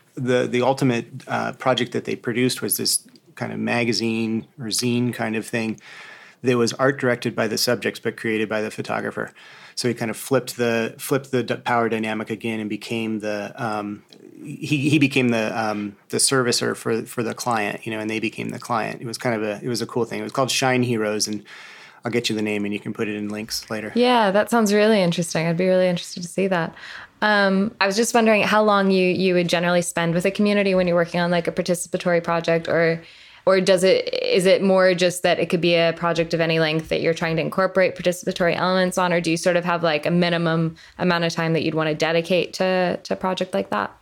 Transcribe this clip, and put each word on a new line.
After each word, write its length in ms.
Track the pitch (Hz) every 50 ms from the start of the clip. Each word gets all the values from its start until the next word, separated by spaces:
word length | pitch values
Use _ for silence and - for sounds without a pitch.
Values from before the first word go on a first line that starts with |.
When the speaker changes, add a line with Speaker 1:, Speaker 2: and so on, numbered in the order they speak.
| _ _ _
Speaker 1:
the, 340 | - 127 123 127 123 123 113
the 140 | 117 123
ultimate, 460 | 120 127 131 131 139 127 120 117 - - - 131 - -
uh, 260 | 123 117 113 113 -
project 380 | - - 131 127 120 123 120 -
that 120 | 117 -
they 100 | 117 113
produced 460 | - - 123 110 120 127 127 - -
was 160 | - 107 - -
this 300 | 110 - - - - - - _ _ _ _
kind 180 | - 117 113
of 60 | 110 110
magazine 880 | 110 110 117 120 120 117 110 104 113 117 113 113 113 110 113 113 - - _ -
or 80 | 131 110
zine 440 | 98 - 123 123 120 120 123 120
kind 240 | 110 - 117 110 110
of 100 | 110 104
thing 340 | - - 117 110 110 104 - - - - - - - - - - - - _
that 140 | - 127 123
was 160 | 120 117 120 127
art 240 | - 135 135 139 135
directed 380 | 135 123 120 117 - 120 101
by 120 | - 113 110
the 100 | 107 -
subjects 420 | - 123 120 107 - 117 - -
but 160 | - 117 107
created 320 | - - 113 110 107 110 101
by 140 | 110 107
the 100 | 107 110
photographer. 600 | - - 107 - 110 110 107 110 - - 110 - - - - - - - - - -
So 140 | - - 120
he 40 | 113
kind 160 | - 120 110
of 60 | 107
flipped 400 | - - - 135 127 127 - -
the, 400 | - 120 117 113 113 113 113 - -
flipped 340 | - - 143 131 135 -
the 120 | - 123 113
d-, 120 | - 120
power 340 | - - - 123 117 117 113
dynamic 400 | 113 110 110 110 110 107 110 -
again 320 | 113 98 - 113 110 110
and 80 | 107 107
became 500 | 110 104 - - 120 113 113 110 110 107
the, 340 | 104 107 104 104 101 101 - -
um, 420 | 131 110 107 104 104 104 104 - - _ - - - - - -
he, 480 | - 147 143 - - - 147 143 131 147
he 100 | 151 156
became 300 | 139 135 - 139 127 120
the, 300 | 117 113 110 107 95 113
um, 380 | 113 107 107 104 104 101 101 - _ -
the 80 | - 135
servicer 600 | - - 143 131 123 123 117 - 127 117 113 -
for, 260 | - 120 113 113 -
for 200 | - - - 113
the 100 | 113 117
client, 520 | - - 123 117 110 104 104 110 - -
you 60 | 113
know, 80 | 110 107
and 100 | 110 110
they 120 | 110 110
became 280 | - 139 - - 117 113
the 100 | 113 120
client. 420 | - - 120 110 107 110 110 107
It 40 | 135
was 120 | 117 110 -
kind 180 | - 127 117
of 80 | 107 110
a, 160 | 104 104 101
it 60 | - 131
was 140 | 120 104
a 40 | 113
cool 200 | 113 - 123 113
thing. 160 | - 110 107
It 20 | 107
was 80 | 104
called 200 | - 139 135 117
Shine 320 | - - 135 131 127 127 120
Heroes, 440 | 123 117 110 107 104 107 107 101 -
and 160 | 107 101 - - - - - - - - - - - - -
I'll 60 | 120
get 180 | 110 120 117 -
you 60 | 113 107
the 40 |
name 220 | 107 107 104 104 101
and 100 | 101 104
you 60 | 98
can 140 | - 117 104
put 160 | - 110 104
it 60 | 104
in 120 | 104 104 104
links 420 | 107 107 107 110 - - - -
later. 220 | 117 107 107 104 -
Speaker 2:
Yeah, 380 | 233 240 247 247 233 214 196
that 180 | 185 208 208 -
sounds 240 | 233 233 220 196 208
really 280 | 208 208 220 226 202
interesting. 440 | 185 175 170 - 170 - - 165 160
I'd 120 | 170 170 165
be 100 | 185 185
really 220 | 185 185 185 180
interested 340 | 175 175 - - - 185 175
to 60 | 170
see 180 | - - 190 190
that. 260 | 190 170 165 - - - - - - - - - _ _
Um, 540 | 214 214 208 202 196 196 190 190 196 220 - -
I 40 | 190
was 120 | 196 190 214
just 160 | 233 - -
wondering 300 | 240 226 226 220 208 202
how 200 | 190 208 214 214
long 280 | 214 202 196 196 196
you, 180 | 190 185 185 180
you 240 | 180 175 185 185 175
would 160 | 175 175 170
generally 320 | 180 170 175 175 180 175
spend 320 | 175 - - 170 170 165 165
with 100 | 180 175
a 80 | 196
community 420 | 196 - 208 208 208 208 196 196 185
when 140 | 185 180 175
you're 80 | 170
working 240 | 175 175 165 - 175
on, 120 | 175 175
like, 160 | 175 175 165 170
a 40 |
participatory 720 | - - 175 - 175 170 - - - 180 - 180 170 170 170
project, 460 | 180 170 165 165 165 165 165 165 -
or, 340 | - 165 170 160 165 165 - - - - - - - - -
or 140 | 185 190 190
does 240 | 185 180 190 175 185
it, 300 | 190 165 - - - - - -
is 220 | - - 190 175
it 180 | 190 180 - 185
more 300 | 196 190 185 185 185 185
just 300 | 170 185 175 170 - -
that 140 | 180 165 165
it 120 | 170 165
could 100 | 185 170
be 160 | 160 175 170
a 160 | 165 170 165 165 -
project 360 | 175 170 165 165 165 165 175
of 60 | 160
any 220 | 165 160 160 160
length 260 | 160 156 156 160 160 -
that 140 | 165 156
you're 120 | - 160 165
trying 220 | - 175 160 160
to 60 | 160
incorporate 560 | 147 147 - 196 190 185 185 190 185 170 - -
participatory 580 | 170 180 175 - - 190 190 - 185 170 -
elements 420 | - 170 180 185 185 185 180 180 190
on, 140 | 180 175
or 80 | 170 175
do 100 | 170 165
you 60 | 160
sort 220 | 165 - 185 175 175
of 80 | 170
have, 180 | 180 170 165 165
like, 220 | 165 151 151 -
a 60 | 156
minimum 640 | 175 175 175 175 170 165 170 160 160 165 165 160 165 - - - - -
amount 280 | - 180 175 170 170
of 80 | 165 165
time 180 | - 165 160
that 120 | 165 156 -
you'd 120 | 160 151
wanna 180 | 156 156 156 151
dedicate 600 | 156 160 156 165 170 165 170 185 175 - - -
to, 440 | - 190 185 185 185 180 175 185 - -
to 120 | - 196
a 20 | 196
project 360 | - 185 185 - 185 185 -
like 160 | 196 196 196
that? 220 | 208 202 196 - - -